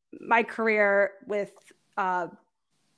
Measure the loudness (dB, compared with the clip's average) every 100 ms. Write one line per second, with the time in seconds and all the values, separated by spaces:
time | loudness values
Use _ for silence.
0 | _ -14 0 0 0 -2 0 2 4 4
1 | 2 -2 -8 -6 -6 -12 -20 _ _ -6
2 | -2 -2 -4 -12 _ _ _ _ _